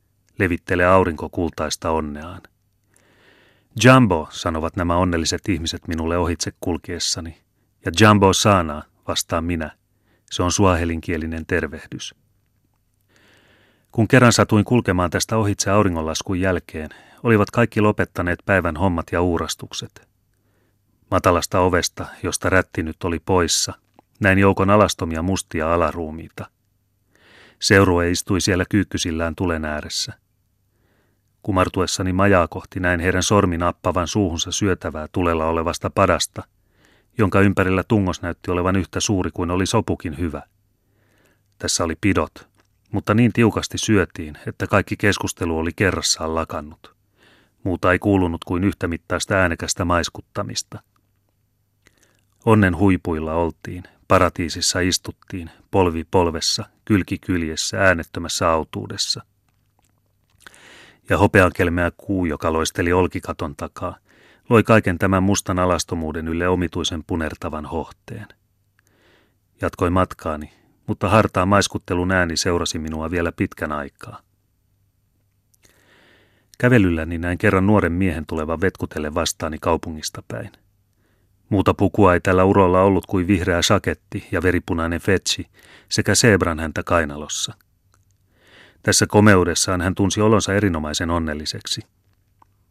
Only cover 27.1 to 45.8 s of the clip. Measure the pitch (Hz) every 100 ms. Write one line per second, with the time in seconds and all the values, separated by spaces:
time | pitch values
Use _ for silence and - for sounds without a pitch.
27.1 | _ _ - - _ - 98 95 87 87
28.1 | 90 - 92 - 90 90 104 90 - 90
29.1 | 80 82 80 90 80 78 76 - - -
30.1 | - _ _ _ _ _ _ _ _ _
31.1 | _ _ _ - 95 90 95 87 - 92
32.1 | 92 101 95 82 92 - 92 90 87 90
33.1 | 92 90 104 101 85 87 - 92 87 85
34.1 | 110 95 82 - - 104 87 87 73 76
35.1 | - 87 82 80 82 82 - - - 92
36.1 | 82 - - - _ _ _ _ _ _
37.1 | - 98 98 101 95 92 95 - 110 92
38.1 | 82 87 80 - 90 92 95 82 95 -
39.1 | 98 82 - 85 90 92 113 - 85 90
40.1 | 71 85 71 - _ _ _ _ _ _
41.1 | _ _ _ _ _ 98 - 87 80 101
42.1 | 85 76 - - _ _ _ _ 101 -
43.1 | 110 120 117 113 90 - - - 104 82
44.1 | - 78 73 - - 98 101 - 104 104
45.1 | 95 95 - 87 80 82 -